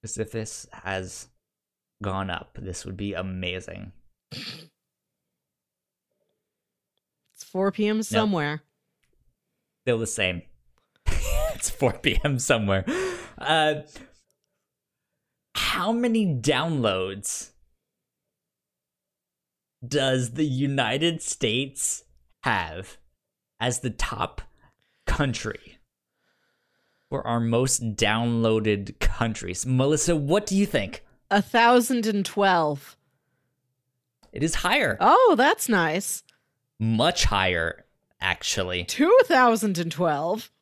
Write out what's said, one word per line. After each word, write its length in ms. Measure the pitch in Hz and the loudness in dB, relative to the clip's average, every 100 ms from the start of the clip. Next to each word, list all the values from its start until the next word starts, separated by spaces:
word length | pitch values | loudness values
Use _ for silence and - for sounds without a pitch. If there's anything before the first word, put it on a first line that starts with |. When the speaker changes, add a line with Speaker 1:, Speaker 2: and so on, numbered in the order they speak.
Speaker 1:
'Cause 160 | 110 - | -10 -8
if 140 | 107 | -6
this 340 | 113 107 - - | -6 -10 -12 -16
has 560 | - 95 95 92 - - _ _ _ _ _ _ _ | -14 -6 -6 -6 -14 -20 _ _ _ _ _ _ _
gone 280 | 101 95 95 | -6 -4 -4
up, 280 | 85 - - | -6 -10 -14
this 280 | 98 87 - | -12 -10 -12
would 100 | 95 | -8
be 180 | 101 | -6
amazing. 760 | 87 95 92 90 92 - 95 95 - _ _ _ - - - 160 _ _ _ _ _ _ _ _ _ _ _ _ _ _ _ _ _ _ _ _ _ _ _ _ _ _ _ | -6 -6 -6 -6 -6 -10 -14 -16 -18 _ _ _ -16 -14 -16 -20 _ _ _ _ _ _ _ _ _ _ _ _ _ _ _ _ _ _ _ _ _ _ _ _ _ _ _
Speaker 2:
It's 80 | |
four 280 | - 190 196 | -10 -2 -2
P 160 | 190 208 | 0 0
M 100 | 214 | 0
Speaker 1:
Nope. 80 | 220 | 0
Speaker 2:
somewhere. 580 | 214 214 185 147 151 _ _ _ _ _ _ _ _ _ _ _ _ - | 0 2 2 0 -4 _ _ _ _ _ _ _ _ _ _ _ _ -4
Speaker 1:
Still 140 | 117 | -2
the 80 | 117 | -2
same. 360 | - 95 90 - - _ _ _ _ - | -2 -2 -2 -10 -20 _ _ _ _ 0
<laughs> 100 | - 508 605 622 622 | 0 2 0 0 -4
It's 140 | - | -8
four 220 | - 131 | 0 0
P 240 | - - - | 0 0 0
M 160 | 147 135 | 0 -2
somewhere. 460 | - 120 101 95 95 339 381 349 - - | 0 2 2 0 0 -4 -4 -8 -14 -10
Uh, 440 | - 160 156 147 - - - _ _ _ _ _ _ _ _ _ _ _ _ _ _ - | -2 2 2 0 -8 -20 -20 _ _ _ _ _ _ _ _ _ _ _ _ _ _ -6
how 360 | - - 190 | -4 -2 0
many 340 | 233 240 226 202 | 2 2 2 2
downloads 1300 | 135 117 135 165 151 113 95 95 98 - - - _ _ _ _ _ _ _ _ _ _ _ _ _ _ _ _ _ _ _ _ _ _ _ 120 | 0 2 2 0 0 2 0 -2 -6 -8 -10 -12 _ _ _ _ _ _ _ _ _ _ _ _ _ _ _ _ _ _ _ _ _ _ _ -4
does 460 | 143 135 131 123 123 | 0 2 0 -2 -2
the 100 | 151 | -2
United 760 | 131 143 139 117 131 165 165 | 0 0 0 0 0 0 -2
States 840 | - - 120 113 139 - - - _ _ _ _ | -8 -4 -2 -2 -4 -6 -6 -6 _ _ _ _
have 540 | 135 104 82 80 98 - _ _ _ _ _ _ | -2 -2 -2 -10 -14 -18 _ _ _ _ _ _
as 200 | 120 120 | -4 -2
the 100 | 123 | -6
top 520 | - - 120 170 - - _ _ _ _ _ - | -4 -6 -4 -6 -8 -16 _ _ _ _ _ -4
country 720 | - 143 117 110 - - - _ _ _ _ _ _ _ _ _ _ _ _ _ | 0 0 -2 -8 -10 -18 -20 _ _ _ _ _ _ _ _ _ _ _ _ _
for 180 | - - | -8 -2
our 140 | 117 | -2
most 560 | 113 117 131 - 117 101 | 2 2 2 0 -4 0
downloaded 1000 | 104 110 120 117 113 110 107 101 101 - | 0 2 0 0 2 2 2 0 -4 0
countries? 640 | - - 117 107 90 90 - | 0 2 -2 -2 -8 -8 -2
Melissa, 500 | 127 135 151 165 165 | 0 2 2 2 0
what 300 | 143 185 208 | 2 0 2
do 100 | 190 | 0
you 100 | 196 | 2
think? 380 | 139 101 - - _ _ | 0 -4 -10 -18 _ _
Speaker 2:
A 120 | 202 | 0
thousand 640 | - 240 233 247 233 254 220 | 2 4 6 6 4 -2 0
and 200 | 208 190 | -2 -2
twelve. 720 | - 196 175 156 143 - - _ _ _ _ _ _ _ _ _ _ _ _ _ | 0 4 4 2 -2 -10 -20 _ _ _ _ _ _ _ _ _ _ _ _ _
Speaker 1:
It 120 | - | -6
is 120 | 156 - | -2 -2
higher. 400 | 180 262 185 - | 0 2 2 2
Speaker 2:
Oh, 340 | 208 370 508 311 | 6 8 6 6
that's 300 | 269 440 - | 4 2 2
nice. 560 | 208 165 165 - - _ _ _ _ _ _ | 2 2 0 -4 -10 _ _ _ _ _ _
Speaker 1:
Much 460 | 110 113 143 175 - | 0 2 2 4 2
higher, 580 | 101 95 87 82 - _ _ _ _ | 4 2 0 -2 -6 _ _ _ _
actually. 640 | 95 87 - - 90 90 87 | -4 -4 -4 -4 -2 -4 -6
Speaker 2:
Two 320 | - 311 494 - | 0 6 6 6
thousand 520 | 294 247 226 214 175 | 6 6 4 0 -2
and 140 | 170 | -4
twelve. 600 | 160 175 143 160 220 - _ | -2 -2 0 -2 -4 -6 _